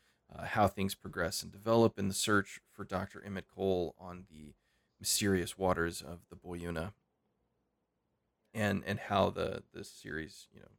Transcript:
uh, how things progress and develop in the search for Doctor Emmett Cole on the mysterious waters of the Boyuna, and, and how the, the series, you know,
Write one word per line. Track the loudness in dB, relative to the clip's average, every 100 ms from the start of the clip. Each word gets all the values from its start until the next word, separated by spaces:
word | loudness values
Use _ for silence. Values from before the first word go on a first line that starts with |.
| _ _ _
uh, | -12 -4
how | 4 4
things | 4 -4 -4
progress | -8 -4 -2 -4
and | -8
develop | -6 4 6 6 4
in | -2
the |
search | 0 4 4 2 -6 _
for | -16 -6
Doctor | -4 -6 -10 -10
Emmett | -10 -10
Cole | -2 2 2 0 -6
on | -14 -16 -16
the | -18 -18 -20 _ _ _ -8
mysterious | -2 2 4 4 2 0
waters | 2 2 0 -2
of | -10 -14 -16
the | -18
Boyuna, | -12 -8 -6 -4 -6 -10 _ _ _ _ _ _ _ _ _ _ _ _ _ _ _
and, | -2 0 0 -2
and | -6
how | 0 2 2
the, | 2 -4 -4 -10
the | -14
series, | -14 -14 -10 -8 -8 -12 -20
you | -20
know, | -20